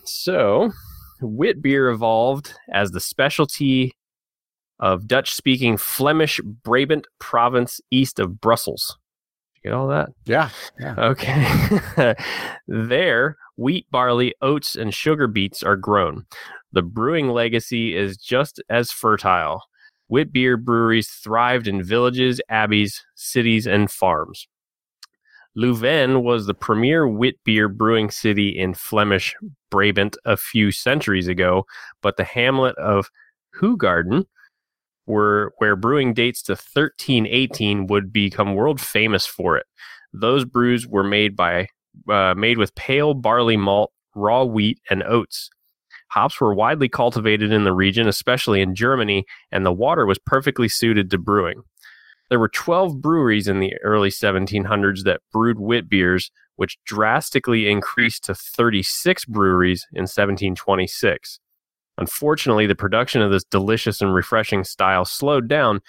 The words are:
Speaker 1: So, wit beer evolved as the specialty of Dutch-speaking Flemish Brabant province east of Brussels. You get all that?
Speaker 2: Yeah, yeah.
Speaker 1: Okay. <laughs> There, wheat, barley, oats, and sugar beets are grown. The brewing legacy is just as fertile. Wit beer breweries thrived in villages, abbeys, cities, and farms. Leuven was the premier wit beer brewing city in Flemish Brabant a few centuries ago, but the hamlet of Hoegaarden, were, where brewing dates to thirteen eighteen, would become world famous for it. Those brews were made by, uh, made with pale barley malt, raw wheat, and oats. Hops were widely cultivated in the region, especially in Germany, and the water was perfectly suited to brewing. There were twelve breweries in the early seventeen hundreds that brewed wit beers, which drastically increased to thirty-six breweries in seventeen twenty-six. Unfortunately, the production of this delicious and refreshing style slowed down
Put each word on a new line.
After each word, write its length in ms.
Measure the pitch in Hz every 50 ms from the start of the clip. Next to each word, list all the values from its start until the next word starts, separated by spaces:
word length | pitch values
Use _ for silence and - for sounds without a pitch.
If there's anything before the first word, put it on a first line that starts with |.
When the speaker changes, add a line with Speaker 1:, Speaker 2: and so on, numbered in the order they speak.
| -
Speaker 1:
So, 680 | - - - - 180 185 165 120 101 101 135 208 233 - - - - - - - - - _
wit 400 | 135 113 107 120 160 233 - -
beer 280 | - 135 139 139 135 127
evolved 640 | 117 110 117 113 113 110 117 131 135 143 143 - - - _ -
as 200 | - 98 104 95
the 80 | 87 90
specialty 960 | - - - - 135 143 - - 151 143 - - 147 135 131 131 127 127 - _ _ _ _ _ _ _ _ _ _ _ _ _ _ _ _ -
of 280 | - 95 95 90 104 107
Dutch-speaking 720 | 127 135 135 - - - - 139 131 127 131 117 110 101
Flemish 640 | - - - - 131 143 156 160 156 147 - -
Brabant 640 | - 101 107 - _ 110 120 131 139 135 156 151 - - _ _
province 600 | - - - 120 117 123 127 123 123 123 - - - _
east 280 | 127 131 135 - - -
of 220 | 101 90 92 107
Brussels. 560 | - 113 117 - - - 65 - - - - - _ _ _ _ _ _ _ _ _ _ _
You 160 | _ - 101
get 20 | 107
all 140 | 123 135 135
that? 220 | 143 156 147 139 - _ _
Speaker 2:
Yeah, 240 | - 113 147 160 123 - - - - - -
yeah. 160 | 127 139 117 98
Speaker 1:
Okay. 1160 | - 117 131 - - 131 131 147 135 - - - - - 214 190 - - - - 135 120 107 - - - - - - -
<laughs> 200 | - - - -
There, 680 | - 110 110 117 123 147 185 170 120 117 131 151 151 - - - _ -
wheat, 320 | 120 131 175 185 - _
barley, 460 | - 127 127 123 120 120 127 123 - -
oats, 340 | 135 135 147 147 - - -
and 180 | - 113 104 98
sugar 340 | - - 156 156 151 139 113
beets 360 | 110 107 95 98 - - -
are 120 | 95 101
grown. 500 | 95 95 104 104 101 90 80 73 - - - - - - - - - - _
The 100 | - -
brewing 480 | 87 85 104 113 113 139 165 165 143 131
legacy 640 | 120 120 117 117 113 117 - - 123 117 113 113 80
is 220 | 92 101 98 95 98
just 440 | - - 123 127 147 - - - - -
as 220 | 110 120 120 -
fertile. 720 | - - - 113 107 101 - 95 92 87 80 73 76 - - _ _ _ _ _ _ _ _ -
Wit 220 | 110 135 156 151
beer 260 | 139 127 127 127 123 113
breweries 500 | 120 120 117 117 117 113 113 113 104 -
thrived 600 | - - - 107 110 117 120 123 127 123 113 107
in 140 | 98 98
villages, 600 | 90 90 110 120 123 127 123 127 127 127 120 127 - -
abbeys, 540 | 113 110 110 104 107 104 104 101 - - - _ _
cities, 500 | - - - - 127 117 117 113 110 110
and 240 | 113 95 104 104 101
farms. 580 | - - 95 92 82 78 78 - - - - - _ _ _ _ _ _ _ _ _ _ - - _ _ _ _ _ - - _ _ 107
Leuven 640 | 117 123 120 110 113 131 156 156 131 127 131 131
was 260 | 120 120 120 113 104 101
the 60 | 98
premier 540 | - - - 110 107 117 135 160 165 156 127
wit 280 | 107 104 120 131 - - _
beer 240 | - 110 107 107 104
brewing 420 | 98 110 110 110 113 113 107 101
city 380 | - - - 110 104 104 101 101
in 240 | - - 92 92 90
Flemish 600 | - - - 110 107 104 104 98 92 - - - - 214 202 143 - _ _
Brabant 460 | - 98 98 104 95 - - 104 - - -
a 100 | 120 107
few 360 | - - - - 113 104 101
centuries 580 | 92 - - 123 135 156 - 107 98 92 87 90
ago, 360 | 90 90 92 90 90 95 95 - - - - - - _
but 160 | - 101 - -
the 80 | 92
hamlet 500 | - - 123 120 127 135 135 131 127 -
of 340 | - 80 104 104 98 95 - _ _ _ _ _ _ _ _ - -
Hoegaarden, 640 | - 214 247 190 120 95 87 85 85 90 110 170 190 - _ _ - _ _ _ _ _ _ _ _ _ _ _ _ -
were, 460 | 107 104 104 104 104 104 104 - - -
where 160 | 110 107 101
brewing 400 | 92 101 117 139 147 135 123 113
dates 260 | 120 117 123 123 -
to 140 | - - 95
thirteen 720 | - - - - 143 151 151 - - - - 135 117 110 104
eighteen, 580 | 117 127 131 123 - - 110 104 101 101 95
would 260 | 95 104 101 98 95
become 440 | - 107 101 98 - - 104 101 98
world 260 | 98 117 151 151 135
famous 460 | - - - 104 110 110 104 95 - -
for 280 | - - 90 90 78
it. 120 | - - - _ _ - - - - - _
Those 340 | - 98 107 117 131 143 127
brews 420 | 120 - 123 120 123 123 120 120 120
were 160 | 104 98 95
made 320 | 101 101 104 107 104 101
by, 320 | - 90 85 87 87 98 - _ _ _ _ _ - - -
uh, 240 | 104 101 95 92 92
made 220 | 98 104 117 120 113
with 160 | 104 - -
pale 400 | - - - 135 143 147 151 143
barley 420 | 131 117 107 113 123 120 117 113
malt, 380 | 104 98 98 98 104 104 - _ _ _ _ _
raw 280 | 104 101 104 117 127 135
wheat, 360 | 123 110 110 104 107 - - _ -
and 140 | 98 95 -
oats. 480 | - 113 120 101 - - - - - _ _ _ _ _ _ _ _ - - - _
Hops 320 | - 101 110 143 - -
were 140 | 131 110 101
widely 340 | 95 107 120 156 156 - -
cultivated 600 | - - 123 120 - 117 107 110 107 104 107 104
in 140 | 110 107 104
the 80 | 98 92
region, 340 | 92 95 98 95 117 117 107
especially 540 | 95 - - - 123 131 - - 104 98
in 120 | 98 92 92
Germany, 520 | 98 117 123 135 127 110 104 101 98 95 - - - _ _
and 120 | - 95 95
the 80 | 92
water 360 | 90 90 113 143 170 165 120 98
was 100 | 95 -
perfectly 500 | - - 143 135 131 143 - - 120 107
suited 440 | - - - 113 113 104 98 92
to 80 | 98 90
brewing. 420 | 85 101 104 104 92 82 - - - _ _ _ - - - - _ _ _ _ _ _
There 80 | 127 117
were 100 | 113 104
twelve 500 | - - - - 170 180 190 180 147 131
breweries 480 | 131 151 165 165 143 120 107 107 95 101
in 120 | 95 98
the 160 | 95 98 - - -
early 260 | 107 107 107 101 98
seventeen 560 | - - - 101 95 95 95 95 101 101 95
hundreds 380 | 101 107 101 101 98 98 95 95
that 180 | 98 87 80 - _
brewed 280 | - 110 113 120 117 107
wit 280 | 98 107 120 117 90 80
beers, 440 | 104 95 90 90 92 92 - - - _ _ _ _
which 240 | - - - - - _
drastically 840 | - 107 104 107 110 120 151 151 - - 139 - - 117 113 107 104
increased 540 | 104 101 92 - - - 117 113 - - -
to 100 | - 95
thirty-six 880 | - - - - - 120 117 107 98 92 - - - - 175 185 - -
breweries 600 | 123 110 107 98 95 92 90 90 90 90 87 - - -
in 140 | 90 92 95
seventeen 480 | - - 101 101 98 92 101 95 92
twenty-six. 840 | - - - 98 92 92 90 - - - 104 80 - - - - - _ _ _ _ _ _ _ _ _ _ _ -
Unfortunately, 720 | 95 - - - 147 147 151 151 - 135 113 107 107 101
the 80 | 98
production 460 | - 101 98 98 113 123 - - 127
of 100 | 107 101
this 140 | 98 95 101
delicious 560 | - - 98 98 101 113 113 - 113 101 -
and 120 | 101 98 95
refreshing 520 | 90 - - 117 110 107 - 110 98 92
style 400 | - - - 98 95 95 90 90
slowed 420 | - - - 139 143 147 139 117 113
down 320 | 143 151 139 113 104 98 -